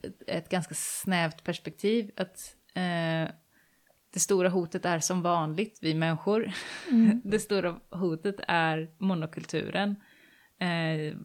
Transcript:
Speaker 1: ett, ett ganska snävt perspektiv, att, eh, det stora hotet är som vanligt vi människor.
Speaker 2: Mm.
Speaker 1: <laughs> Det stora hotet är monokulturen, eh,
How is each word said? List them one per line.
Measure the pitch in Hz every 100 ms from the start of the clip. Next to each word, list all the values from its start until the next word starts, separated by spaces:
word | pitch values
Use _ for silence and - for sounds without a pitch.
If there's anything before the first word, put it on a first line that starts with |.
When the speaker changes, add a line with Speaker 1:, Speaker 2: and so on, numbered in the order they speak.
Speaker 1:
ett, | - - -
ett | 180 165
ganska | 180 156
snävt | 156 - - - 180 160 -
perspektiv, | - 165 160 - 202 233 202 -
att, | 185 - - - _
eh, | 180 180 170 165 165 160 - _ _ _ _ _ _ _
det | 185
stora | - 196 180
hotet | 185 170 180
är | 175 165
som | - 180
vanligt | 175 170 156 160 220 -
vi | 160
människor. | 156 160 160 202 220 202 180 - - -
Speaker 2:
Mm. | 233 226 233
Speaker 1:
<laughs> | 202
Det | 214
stora | - 202 175 - -
hotet | 175 185 160 202 202 -
är | 170 160 156 160 -
monokulturen, | 190 175 165 - - 160 - 185 202 202 - - - _ _ -
eh, | 180 165 160 156 151 -